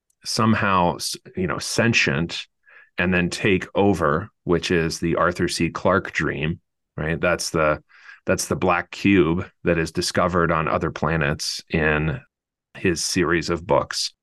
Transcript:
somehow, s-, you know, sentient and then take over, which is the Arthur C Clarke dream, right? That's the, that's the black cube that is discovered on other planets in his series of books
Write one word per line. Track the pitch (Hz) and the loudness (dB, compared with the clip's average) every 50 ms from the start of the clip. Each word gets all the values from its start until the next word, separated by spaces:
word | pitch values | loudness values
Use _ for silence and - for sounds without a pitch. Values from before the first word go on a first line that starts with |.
| _ _ _ _ _ | _ _ _ _ _
somehow, | - - - 110 113 110 104 113 101 95 92 87 87 71 | -8 -2 0 2 2 2 2 2 2 2 4 2 2 0
s-, | 58 - - - - - - - | -2 -6 -8 -8 -10 -12 -12 -8
you | - 92 82 | -6 -4 -4
know, | 64 - | -4 -4
sentient | - - - - 113 117 113 - - - 69 69 85 85 - - - - _ _ _ _ - - - _ _ - | -6 -4 0 2 2 2 4 2 2 2 0 0 -2 -2 -6 -10 -12 -14 _ _ _ _ -20 -20 -20 _ _ -2
and | 90 90 92 | 0 2 2
then | 90 87 87 | 2 0 0
take | - - - 110 95 90 - - - | -2 0 0 2 2 2 0 -2 -2
over, | 87 98 101 98 85 85 73 71 82 101 - - _ _ | 2 2 4 4 4 2 2 2 0 -2 -6 -12 _ _
which | - 87 82 - - | 0 0 0 2 2
is | 92 85 80 82 80 - | 0 2 2 0 -2 -2
the | - 85 78 - | -2 -2 0 2
Arthur | 80 85 85 - 90 82 | 2 0 2 0 -2 -2
C | - - 85 80 | 0 0 -2 -2
Clarke | 82 - - 98 92 98 90 - - | -2 -2 0 2 2 2 0 -2 -4
dream, | - 82 78 73 71 76 80 87 - - _ _ _ _ _ _ | -2 -2 -2 -2 -2 -2 -4 -4 -6 -8 _ _ _ _ _ _
right? | - 76 78 82 73 | -8 -4 -4 -4 0
That's | 82 90 85 78 - - | 0 0 0 0 -2 -4
the, | - 85 78 76 76 76 - _ _ - - - - - _ | -2 0 2 2 0 0 -4 _ _ -20 -20 -20 -20 -12 _
that's | - 92 87 - | -2 -2 -2 0
the | - 190 | -4 -2
black | 147 90 92 87 87 87 - | 0 0 0 0 0 -2 -6
cube | - - - 98 101 95 82 78 85 90 90 - - _ _ | -12 -2 2 4 4 6 4 4 2 -2 -4 -8 -14 _ _
that | 90 85 82 | 0 0 0
is | 82 80 | 0 -2
discovered | - - 87 - - - 90 90 87 90 85 80 | -4 -4 -4 -2 0 0 0 2 2 2 2 2
on | 82 80 82 65 | 2 0 0 0
other | 55 90 87 - | -2 -2 -2 -4
planets | - - - 78 82 80 76 69 78 78 - - - - - _ | -4 -2 -2 -2 0 0 0 0 -2 -2 -4 -8 -8 -10 -10 _
in | - 82 76 78 78 78 78 80 69 - - _ _ _ _ _ _ _ _ _ _ - | -2 0 2 2 2 2 0 -2 -4 -6 -10 _ _ _ _ _ _ _ _ _ _ -4
his | - 98 85 78 - | -2 -2 -2 0 -4
series | - - 95 85 76 85 85 76 80 | -4 -2 0 0 2 0 0 0 -2
of | 85 78 82 95 | -4 -6 -2 0
books | 73 65 65 - - - - - - _ | 0 0 0 -2 -6 -6 -8 -8 -8 _